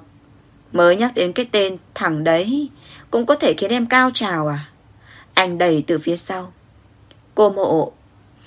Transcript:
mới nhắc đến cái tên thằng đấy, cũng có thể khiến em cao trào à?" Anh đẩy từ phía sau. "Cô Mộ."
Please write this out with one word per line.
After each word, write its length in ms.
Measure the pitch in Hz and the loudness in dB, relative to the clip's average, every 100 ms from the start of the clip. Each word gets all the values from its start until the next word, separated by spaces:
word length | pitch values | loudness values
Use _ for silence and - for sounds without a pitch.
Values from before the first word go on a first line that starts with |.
| - _ _ - _ _ _ | -6 _ _ -20 _ _ _
mới 240 | 175 175 185 | 2 4 4
nhắc 180 | 240 | 0
đến 180 | - 180 | 0 -2
cái 160 | 175 240 | -2 -2
tên 240 | 208 190 185 _ | 0 0 -4 _
thằng 300 | - 185 151 | -6 -4 0
đấy, 440 | 160 165 196 277 294 - - - - | 0 0 0 -4 -4 -12 -20 -20 -4
cũng 160 | 233 233 | -2 0
có 80 | |
thể 200 | 294 277 226 | 2 2 0
khiến 120 | 196 | -2
em 160 | 247 233 | -2 2
cao 240 | 254 254 | 2 2
trào 340 | 254 208 170 151 | 0 -4 -2 -4
à?" 200 | 147 147 _ _ _ - - - | -6 -10 _ _ _ -20 -20 -4
Anh 240 | - 185 170 | 0 0 2
đẩy 260 | 175 160 147 | 2 2 0
từ 120 | 160 | -2
phía 180 | 160 175 | -2 -6
sau. 360 | - 185 180 _ _ _ _ _ _ - _ | -6 -10 -12 _ _ _ _ _ _ -20 _
"Cô 160 | - 208 | 2 2
Mộ." 420 | 196 185 156 - - _ _ _ _ | 2 0 0 -2 -8 _ _ _ _